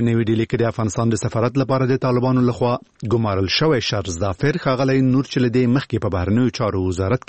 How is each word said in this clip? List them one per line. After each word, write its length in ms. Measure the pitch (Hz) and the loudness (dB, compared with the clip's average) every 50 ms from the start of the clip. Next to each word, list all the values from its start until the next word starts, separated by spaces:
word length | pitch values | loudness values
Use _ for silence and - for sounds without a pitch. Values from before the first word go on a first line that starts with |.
| 117 117 | 2 2
نوې 160 | 117 113 113 113 | 2 2 2 2
ډیلي 160 | 113 110 113 - | 2 0 0 0
کې 100 | - 117 | 0 0
د 40 | 117 113 | 0 0
افغانستان 420 | - - 113 104 - 127 117 117 | 0 -2 -2 -2 -2 0 0 0
د 80 | 110 - | 0 0
سفارت 400 | - 117 - 113 110 127 120 143 | -2 -2 0 0 0 0 0 0
لپاره 260 | 131 117 131 131 131 123 | 0 0 0 0 2 0
د 80 | 135 127 - | 0 0 0
طالبانو 360 | 127 123 123 123 131 127 127 123 120 | 0 0 2 2 2 2 2 2 0
لخوا 260 | 120 - 123 120 123 - - _ _ _ - 107 117 | 0 0 0 -2 -2 -2 -6 _ _ _ -4 -2 0
ګمارل 340 | 117 113 104 98 95 98 90 - - | 0 0 0 0 0 -2 -2 0 0
شوی 220 | 151 160 147 117 - - | 2 2 2 0 0 -2
شر 200 | 110 101 90 92 85 | -4 -4 -4 -6 -6
ظافر 440 | 82 101 98 92 - - 143 160 170 - | -4 -4 -4 -4 -2 -2 -2 -2 0 -2
ښاغلی 420 | 139 131 123 139 135 135 135 131 | -2 0 0 0 0 2 2 2
نور 240 | 131 127 135 135 - | 2 2 0 0 -2
چې 60 | - 139 123 | -2 0 0
له 60 | 123 113 | 2 2
دې 80 | 127 127 120 123 | 2 2 2 2
مخکې 280 | 139 - - - 104 107 | 0 0 -2 -4 -2 -2
په 100 | 90 90 | -2 -2
بهرنیو 400 | 92 87 95 104 120 127 117 - - | -2 0 0 2 2 2 0 0 -2
چارو 240 | 120 101 92 95 92 92 | -2 -2 0 0 -2 -2
وزارت 360 | 87 90 95 98 123 - - | -2 -2 0 0 0 -2 0